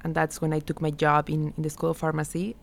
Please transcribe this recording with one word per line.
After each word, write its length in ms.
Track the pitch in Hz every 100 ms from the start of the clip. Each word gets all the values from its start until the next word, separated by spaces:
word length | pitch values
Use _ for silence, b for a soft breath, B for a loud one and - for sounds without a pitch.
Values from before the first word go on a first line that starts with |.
and 100 | 165
that's 280 | 160 160 -
when 120 | 156
I 60 | 156
took 200 | 151 156
my 120 | 156
job 380 | 147 151 151 147
in, 240 | 156 151 156
in 60 |
the 60 | 156
School 200 | - 165
of 80 | 160
Pharmacy. 580 | 160 156 151 165 202 -